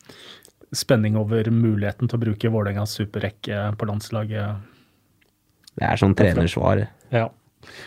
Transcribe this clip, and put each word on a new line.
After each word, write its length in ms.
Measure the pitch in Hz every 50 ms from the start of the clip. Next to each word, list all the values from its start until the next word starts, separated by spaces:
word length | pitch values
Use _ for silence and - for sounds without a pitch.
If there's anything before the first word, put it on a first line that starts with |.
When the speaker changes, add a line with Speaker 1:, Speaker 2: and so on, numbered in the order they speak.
| _ - - - - - - - - - _ _ - - -
Speaker 1:
spenning 420 | - - - 139 110 107 107 107
over 280 | 110 107 101 117 113 107
muligheten 640 | 117 113 113 117 113 107 104 98 101 - - 127 120
til 100 | - 117
å 40 | 117
bruke 280 | 110 101 - - 113
Vålerengas 440 | 110 110 104 101 101 101 107 107 - -
superrekke 800 | 107 104 - 107 101 101 - _ - - 104 101 104 104 104
på 100 | - 117
landslaget. 680 | 107 104 104 - - 117 110 107 107 107 104 101 101 104 98 98 - _ _ _ _ _ _ _ _ _ _ _ _ _ _ _ _ _ _ _ - - -
Speaker 2:
Det 80 | - -
er 80 | -
sånn 180 | 107 101 98 92
trenersvar. 760 | - 107 92 82 - 85 85 - - - 92 98 98 107 - - _ _ - 120
Speaker 1:
Ja. 160 | 117 113 - - _ _ _ _ _ - - - - -